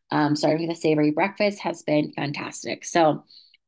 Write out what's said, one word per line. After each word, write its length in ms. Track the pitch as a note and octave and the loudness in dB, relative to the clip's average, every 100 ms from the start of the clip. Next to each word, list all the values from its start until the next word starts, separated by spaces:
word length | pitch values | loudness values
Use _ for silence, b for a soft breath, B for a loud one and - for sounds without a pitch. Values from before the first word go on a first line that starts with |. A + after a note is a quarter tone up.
| _ | _
Um, 240 | D3+ D3 | 0 2
starting 320 | D3 D3+ D#3+ E3 | 2 2 0 -2
with 100 | E3 | 0
a 40 | |
savory 300 | D#3+ D3+ D3+ | 2 4 2
breakfast 480 | D3+ G3 G3+ G#3 G3+ | 2 -2 0 -2 0
has 220 | E3+ E3+ | -4 -6
been 300 | - D3+ D3+ | -2 0 0
fantastic. 760 | - C#3+ D3 - - - - - | -4 -8 -6 -8 -8 -8 -6 0
So 380 | F3 D#3 D3 - B B B | 2 4 2 -6 B B B